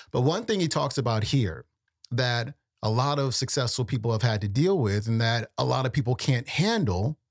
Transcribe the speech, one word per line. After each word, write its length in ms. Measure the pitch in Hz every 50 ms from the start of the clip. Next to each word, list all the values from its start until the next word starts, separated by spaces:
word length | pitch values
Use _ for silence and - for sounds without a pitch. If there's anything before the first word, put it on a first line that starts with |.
| - -
But 100 | - -
one 220 | 127 135 165 202 233
thing 160 | - 226 196
he 80 | 175 160
talks 300 | - 156 143 139 - -
about 260 | 123 120 117 110 104
here 420 | - - 139 120 92 80 64 - _ _ _ _ _ _ _ - -
that 460 | - 120 127 123 120 120 117 123 147 - _ _ _ _
a 80 | - 110
lot 300 | 110 117 131 143 143 143
of 160 | 139 135 117
successful 500 | - - 127 - 143 127 117 - - 127
people 260 | - - 123 107 117
have 120 | 113 107 -
had 180 | 120 110 107
to 60 | 101 101
deal 320 | 98 123 151 185 196 185
with 280 | 123 104 98 104 107 110
and 140 | 113 113
that 300 | 117 113 117 117 117 - _ -
a 40 | 131
lot 220 | 127 127 131 131
of 80 | 131 -
people 220 | 147 135 120 127
can't 340 | - - - 135 120 120 -
handle 680 | - - 165 208 233 226 180 110 - 87 101 131 156 - _ _